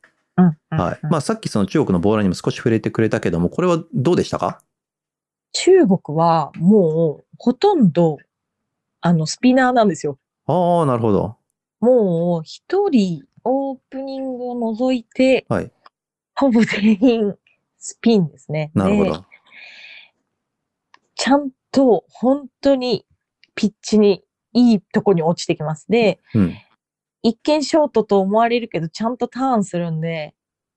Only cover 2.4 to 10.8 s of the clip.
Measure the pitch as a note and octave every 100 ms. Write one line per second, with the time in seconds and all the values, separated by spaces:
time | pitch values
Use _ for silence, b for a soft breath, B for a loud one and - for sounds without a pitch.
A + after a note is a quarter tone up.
2.4 | - - A#2+ A2+ B2+ - A2 A2+ G2+ E2+
3.4 | F2 - F3+ E3+ - A#3 D3 F#3+ - -
4.4 | - - _ _ _ _ _ _ _ _
5.4 | _ - - F#4 A#3 F#3+ - D3+ E3+ E3
6.4 | D3 - E3+ G#3+ E3 D#3 E3 C#3+ _ -
7.4 | - B3+ G4+ F4+ G3 D#3 E3+ C#3+ _ _
8.4 | _ _ _ _ _ _ E3+ E3+ D#3+ -
9.4 | B3+ C4 B3+ B3 G#3 D#3 D3+ C#3 _ _
10.4 | - E3 F3 F3